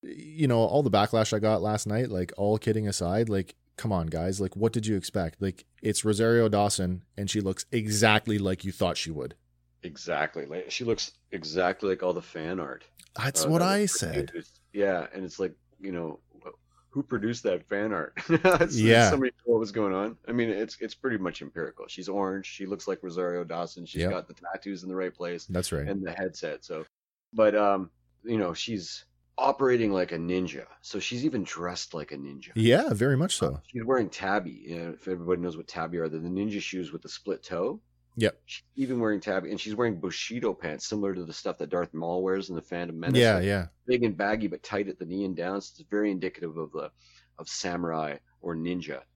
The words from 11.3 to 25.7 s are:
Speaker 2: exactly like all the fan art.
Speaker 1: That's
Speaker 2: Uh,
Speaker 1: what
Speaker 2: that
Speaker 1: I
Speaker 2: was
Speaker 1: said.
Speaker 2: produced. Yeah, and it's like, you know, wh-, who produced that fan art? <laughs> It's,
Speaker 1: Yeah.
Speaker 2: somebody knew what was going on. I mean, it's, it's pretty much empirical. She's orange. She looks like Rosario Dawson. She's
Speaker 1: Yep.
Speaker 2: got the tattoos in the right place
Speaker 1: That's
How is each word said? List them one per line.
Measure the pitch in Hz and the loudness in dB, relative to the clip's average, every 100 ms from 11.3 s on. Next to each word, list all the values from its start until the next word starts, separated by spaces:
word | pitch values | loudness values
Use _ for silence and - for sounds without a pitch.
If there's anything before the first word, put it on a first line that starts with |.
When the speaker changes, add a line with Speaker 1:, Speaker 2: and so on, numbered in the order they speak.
Speaker 2:
exactly | 101 76 82 90 95 101 | -10 -4 2 2 2 0
like | 92 | 0
all | 92 | 0
the | 87 | -2
fan | 85 87 80 92 | -4 -8 -6 -4
art. | 73 65 - _ - - | -6 -10 -16 _ -18 -6
Speaker 1:
That's | 123 - | -2 0
Speaker 2:
Uh, | 156 | 2
Speaker 1:
what | 160 | 4
Speaker 2:
that | 180 | 4
Speaker 1:
I | 196 | 2
Speaker 2:
was | 208 - | 2 0
Speaker 1:
said. | 85 73 - | -2 -2 -4
Speaker 2:
produced. | 85 - _ _ | -8 -12 _ _
Yeah, | 101 98 90 73 | -2 0 0 -4
and | 98 | -8
it's | 92 - | -10 -4
like, | 92 - _ _ | -6 -6 _ _
you | 95 | -8
know, | 87 82 - _ - | -6 -6 -10 _ -20
wh-, | - - _ _ _ | -18 -18 _ _ _
who | 143 | -8
produced | 143 120 107 117 | -4 -2 -2 -2
that | 113 90 - | -2 -2 -2
fan | 101 107 | -2 -2
art? | 95 76 - | -2 -4 -8
<laughs> | - | 2
It's, | 165 185 175 175 123 | 4 6 6 4 6
Speaker 1:
Yeah. | 110 113 143 | 8 10 10
Speaker 2:
somebody | 147 131 - - | 6 2 -2 2
knew | |
what | 117 | 4
was | 110 | 4
going | 107 101 | 0 0
on. | 92 107 - - | 2 -2 -6 -4
I | |
mean, | 120 117 | 0 2
it's, | 101 110 - | 2 -2 -4
it's | 110 | -10
pretty | - 135 110 | -4 -2 0
much | 92 80 | -2 -6
empirical. | 73 82 71 - - | -12 -6 -8 -8 -14
She's | - 92 | -10 -4
orange. | 98 95 98 95 | -2 0 -2 -6
She | - 98 | -10 -6
looks | 98 - | -6 -4
like | 92 | -4
Rosario | 92 85 90 87 | -4 -2 -2 -2
Dawson. | 85 82 85 - - | -4 -6 -6 -8 -10
She's | - | -2
Speaker 1:
Yep. | 87 | -2
Speaker 2:
got | 90 - | -2 -6
the | |
tattoos | - 85 95 101 95 | -14 -10 -8 -8 -8
in | 92 | -6
the | 92 | -4
right | 92 | -4
place | - 87 87 - | -4 -6 -6 -4
Speaker 1:
That's | 90 90 | -4 -2